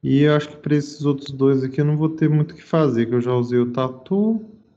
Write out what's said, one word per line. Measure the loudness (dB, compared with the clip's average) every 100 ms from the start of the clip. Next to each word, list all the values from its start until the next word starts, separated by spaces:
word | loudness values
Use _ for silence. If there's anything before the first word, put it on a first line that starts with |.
E | 2 2
eu | 4
acho | 2 0
que | -10
pra | -2
esses | -2 -2 -6
outros | -2 -2 -6
dois | 0 2 2
aqui | -2 -2
eu |
não | 0 0
vou | -2
ter | 0 2
muito | 2 0
o |
que | -6
fazer, | -4 0 2 2 0
que |
eu | 0
já | 0
usei | 0 0 0
o | 0
Tatu. | -2 -4 -6 -6 -2 0 -2 -6 -20 _